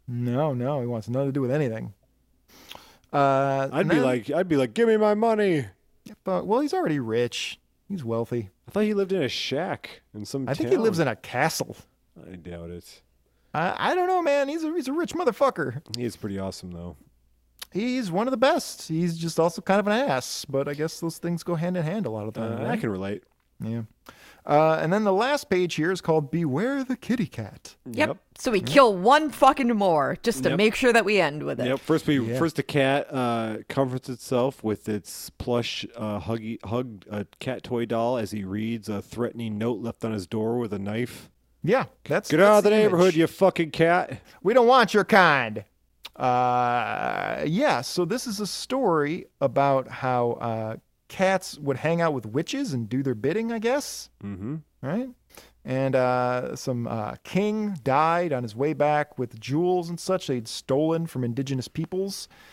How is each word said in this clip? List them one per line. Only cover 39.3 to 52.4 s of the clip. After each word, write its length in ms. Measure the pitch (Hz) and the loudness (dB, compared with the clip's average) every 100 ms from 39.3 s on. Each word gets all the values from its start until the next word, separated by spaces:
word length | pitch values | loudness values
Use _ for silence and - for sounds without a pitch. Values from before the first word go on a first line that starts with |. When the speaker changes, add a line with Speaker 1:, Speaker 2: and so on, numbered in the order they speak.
| 117 113 104 | -4 -6 -4
Speaker 2:
note 220 | 117 107 | -4 -4
left 240 | 117 - | -6 -8
on 60 | 117 | -6
his 160 | 107 90 | -6 -6
door 320 | 110 110 120 | -4 -2 -2
with 140 | 113 | -2
a 60 | 98 | -6
knife. 500 | 98 110 123 - - _ _ _ | -4 -4 -6 -8 -20 _ _ _
Speaker 1:
Yeah, 220 | 147 247 135 _ | 0 0 0 _
that's, 260 | - 165 - | -2 -2 2
Speaker 2:
"Get 100 | 156 | 6
Speaker 1:
that's 100 | 202 | 8
Speaker 2:
out 100 | 208 | 8
of 60 | |
the 60 | 208 | 6
Speaker 1:
the 60 | 214 | 6
Speaker 2:
neighborhood, 280 | 214 175 185 | 4 6 4
Speaker 1:
image. 20 | 156 | 6
Speaker 2:
you 80 | 160 | 2
fucking 420 | - 190 175 160 | 4 2 2 -2
cat." 500 | - 165 175 - 110 - - | 2 4 4 0 -8 -16 -4
Speaker 1:
We 120 | 185 | 4
don't 120 | 247 233 | 6 8
want 260 | 262 220 | 8 6
your 120 | 208 | 4
kind. 580 | 185 208 175 143 113 107 - _ _ _ - - | 6 8 8 6 2 -6 -12 _ _ _ -18 -2
Uh, 1300 | 127 123 123 123 123 120 107 - - 98 98 - 151 | 2 4 4 2 2 0 -2 -2 -2 -2 -2 -2 -2
yeah, 340 | 180 294 127 | 2 2 2
so 240 | 123 - | -2 -2
this 220 | 175 240 254 | -2 -2 -4
is 140 | 202 | -6
a 60 | 202 | -6
story 800 | - - 262 233 160 147 170 - - | -8 -4 0 2 2 0 -4 -10 -4
about 480 | 139 123 139 135 123 | -2 2 2 2 -2
how, 440 | 127 131 123 120 | -6 -2 0 0
uh, 440 | 117 117 110 110 117 _ _ _ | -2 -4 -4 -6 -10 _ _ _
cats 500 | - 190 190 - - | -2 0 0 -4 -8
would 180 | 143 127 | -4 -2
hang 240 | 151 170 | 0 2
out 140 | 165 | 0
with 100 | 135 110 | 0 -4
witches 460 | 123 | -4